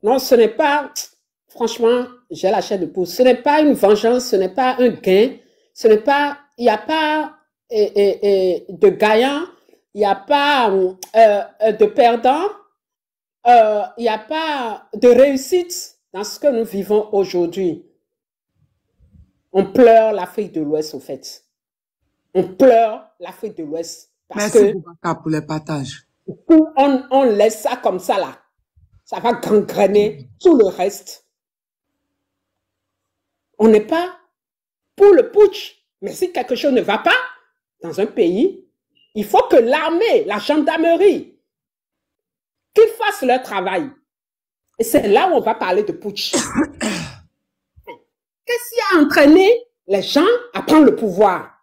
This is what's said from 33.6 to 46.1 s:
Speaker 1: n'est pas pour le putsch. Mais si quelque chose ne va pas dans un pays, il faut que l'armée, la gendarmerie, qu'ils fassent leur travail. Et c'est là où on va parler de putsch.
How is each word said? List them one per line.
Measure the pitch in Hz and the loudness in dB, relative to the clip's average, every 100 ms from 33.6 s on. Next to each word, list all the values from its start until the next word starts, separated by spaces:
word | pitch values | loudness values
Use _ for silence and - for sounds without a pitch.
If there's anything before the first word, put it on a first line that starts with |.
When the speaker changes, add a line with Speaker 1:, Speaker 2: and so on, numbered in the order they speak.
| 220 | 4
Speaker 1:
n'est | 214 214 | 4 2
pas | 320 359 - _ _ _ _ _ _ _ - | -4 -6 -12 _ _ _ _ _ _ _ 2
pour | 403 | 4
le | 349 - | 6 2
putsch. | 403 403 - - _ _ _ | 4 2 2 -16 _ _ _
Mais | - | -14
si | - 359 | -8 -6
quelque | 320 247 247 | -6 -6 -4
chose | 294 | 0
ne | 254 | -2
va | 214 214 | -2 -2
pas | 339 480 508 - _ _ _ _ | 0 0 -2 -16 _ _ _ _
dans | 170 165 | -12 -6
un | 214 | -6
pays, | - 175 185 349 - _ _ _ _ _ 214 | -2 -2 0 -2 -4 _ _ _ _ _ -10
il | 202 | -2
faut | - 523 | 0 4
que | 277 | 2
l'armée, | 233 294 311 330 440 262 | 2 0 -2 -2 0 0
la | 151 208 | -2 -8
gendarmerie, | - 302 302 320 330 330 392 294 - _ _ _ _ _ _ _ _ _ _ _ _ _ _ | -4 -2 -2 -2 -2 2 2 0 -8 _ _ _ _ _ _ _ _ _ _ _ _ _ _
qu'ils | - 453 - | 2 2 2
fassent | 427 403 | -8 -4
leur | 262 254 | -2 -2
travail. | 254 202 185 185 139 - _ _ _ _ _ _ _ _ | -2 -8 -6 -6 -8 -14 _ _ _ _ _ _ _ _
Et | 226 | -2
c'est | 233 220 | 0 2
là | 220 370 | 0 2
où | |
on | 294 | 0
va | 214 233 | -2 -4
parler | 185 214 | -2 -2
de | 208 | -4
putsch. | 165 208 | -8 -12